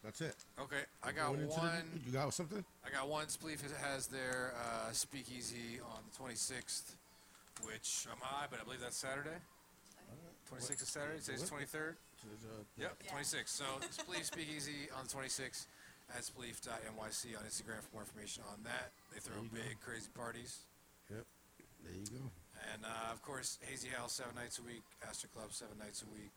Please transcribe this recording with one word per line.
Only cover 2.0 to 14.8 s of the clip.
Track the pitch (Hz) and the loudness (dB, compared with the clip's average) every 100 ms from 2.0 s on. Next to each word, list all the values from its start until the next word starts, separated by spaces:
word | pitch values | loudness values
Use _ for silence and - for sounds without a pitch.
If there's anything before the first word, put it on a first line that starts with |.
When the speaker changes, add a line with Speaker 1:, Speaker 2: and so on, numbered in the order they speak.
Speaker 1:
you | 123 | 4
got | 131 143 - | 6 6 6
something? | 160 208 180 - | 2 0 -2 -6
Speaker 2:
I | 131 | 2
got | 135 139 | 4 6
one. | 151 151 | 4 4
Spleef | - 160 147 | 0 0 0
has, | 139 143 | 0 2
has | 139 135 120 | 4 4 4
their, | 131 127 127 127 120 | 2 4 6 4 2
uh, | 117 113 113 | 2 4 4
speakeasy | 117 - 139 117 123 113 120 117 117 | 4 4 0 -2 -2 -2 -2 -2 -2
on | 110 113 | -4 -6
the | 110 | -8
twenty-sixth, | - 131 110 - 127 - - - - - - - - - - | -6 -2 2 4 2 0 -2 -2 -12 -18 -20 -18 -18 -14 -6
which | 110 110 - - 120 | -4 0 2 2 2
I'm | 117 | -2
high, | 131 139 139 | 0 2 2
but | 120 | 0
I | |
believe | 110 127 | -2 -2
that's | 123 | 0
Saturday. | - 135 135 147 | 2 4 2 2
Speaker 1:
All | 170 170 - - - - - - | -2 -6 -18 -20 -20 -18 -16 -12
right. | 135 170 - - | -12 -12 -14 -8
Speaker 2:
Twenty-sixth | 127 123 147 | -2 0 2
is | - | 2
Speaker 1:
What? | 156 | 2
Speaker 2:
Saturday. | 147 156 | 2 0
Today's | 143 131 | 0 0
Speaker 1:
What? | 131 | 2
Speaker 2:
twenty-third. | 147 139 156 156 165 - - | 0 0 0 0 -4 -12 -12
Speaker 1:
Today's, | 113 107 | -10 -8
uh, | 110 110 104 - | -6 -6 -8 -2
Speaker 2:
Yep, | 160 - | -2 -2
Speaker 3:
Yeah. | - | -2
Speaker 2:
twenty-sixth. | 139 143 143 117 - | 0 4 2 2 2
So | 139 135 170 | 2 2 0
Spleef | - 180 175 | -2 0 2
Speakeasy | 151 - 151 151 143 147 | 2 0 0 0 0 0